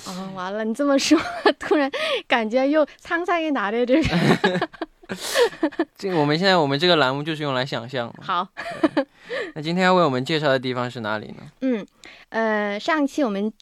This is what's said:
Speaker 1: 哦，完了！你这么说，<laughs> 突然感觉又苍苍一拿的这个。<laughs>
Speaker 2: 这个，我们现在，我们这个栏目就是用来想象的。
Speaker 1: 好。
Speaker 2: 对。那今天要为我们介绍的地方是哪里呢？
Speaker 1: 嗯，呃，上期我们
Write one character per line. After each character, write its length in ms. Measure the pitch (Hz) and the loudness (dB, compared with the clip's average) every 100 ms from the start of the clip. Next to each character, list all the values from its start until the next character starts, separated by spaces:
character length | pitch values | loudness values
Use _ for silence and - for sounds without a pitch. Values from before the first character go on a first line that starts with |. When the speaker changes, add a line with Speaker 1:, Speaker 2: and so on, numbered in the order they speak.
Speaker 1:
哦， 240 | 196 185 190 | -12 -10 -10
完 180 | 190 180 | -8 -8
了！ 100 | 214 | -6
你 100 | 220 | -4
这 120 | 226 | -2
么 120 | 285 277 | 2 2
说， 200 | - 311 698 698 | 4 2 2 -2
<laughs> 200 | - - | -2 -2
突 180 | - | 0
然 140 | 311 277 571 622 494 - | 2 2 -2 -4 -4 0
感 200 | 254 220 | 0 2
觉 180 | 254 | 2
又 200 | 269 311 285 - | 4 2 2 -4
苍 280 | - 339 | -6 -4
苍 160 | 359 339 | 0 0
一 80 | 311 | 0
拿 200 | 262 196 | -2 -2
的 140 | 233 | 0
这 160 | 247 285 | 4 4
个。 680 | 233 175 - - 403 180 330 - - _ - | 4 2 4 4 2 0 -4 -8 -14 _ -14
<laughs> 840 | 185 - 554 453 - 294 - 320 - | -10 -2 2 2 2 -4 -2 -6 -4
Speaker 2:
这 120 | 196 | -2
个， 80 | 170 | 2
我 80 | |
们 120 | 147 151 | 2 2
现 100 | 196 | 4
在， 80 | |
我 120 | 180 143 | 4 4
们 100 | 139 | 2
这 100 | 180 | 4
个 100 | 160 | 4
栏 160 | 131 | 4
目 100 | 139 | 0
就 120 | 151 | -4
是 60 | 151 | -4
用 100 | 147 | -2
来 120 | 127 | -2
想 240 | 135 127 117 | -2 -6 -6
象 180 | 131 117 | -6 -6
的。 160 | - | -10
Speaker 1:
好。 240 | 147 180 180 - 679 640 294 | -6 -4 -4 -10 -10 -2 0
Speaker 2:
对。 100 | - 269 _ - 508 370 | 0 -4 _ -10 -8 -8
那 60 | 160 | -8
今 140 | 151 | -4
天 100 | 175 | 2
要 80 | 185 | 4
为 100 | 185 | 4
我 60 | 156 | 4
们 140 | 127 | 2
介 160 | 139 156 | -2 0
绍 80 | 147 | 2
的 120 | 131 | 0
地 140 | 131 | 0
方 160 | 123 123 | -4 -6
是 100 | 123 | -6
哪 180 | 107 107 | -6 -6
里 100 | - | -8
呢？ 160 | - 147 - | -16 -18 -6
Speaker 1:
嗯， 240 | 262 220 - _ - - - | -4 -4 -6 _ -20 -20 -8
呃， 500 | 226 220 214 208 202 | -4 0 0 -2 -4
上 260 | - 311 | -2 0
期 180 | 277 - | 0 0
我 60 | 247 | -2
们 220 | 196 214 - | -2 -4 -6